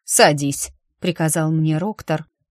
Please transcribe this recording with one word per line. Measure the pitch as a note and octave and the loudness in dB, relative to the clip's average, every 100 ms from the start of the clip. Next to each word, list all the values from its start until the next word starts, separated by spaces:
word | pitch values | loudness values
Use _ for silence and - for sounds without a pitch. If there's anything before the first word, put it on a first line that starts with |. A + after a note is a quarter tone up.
«Садись», — | - - G3+ D3 C#3+ C#3 - - _ _ | -2 4 4 4 -2 -4 -8 -14 _ _
приказал | F#3 E3+ D#3+ E3 D#3 | -6 -2 -2 0 0
мне | D#3+ D#3 D#3 | 0 0 0
Роктор, | G3 A3 - D#3 D#3 _ _ | -4 -6 -6 -6 -8 _ _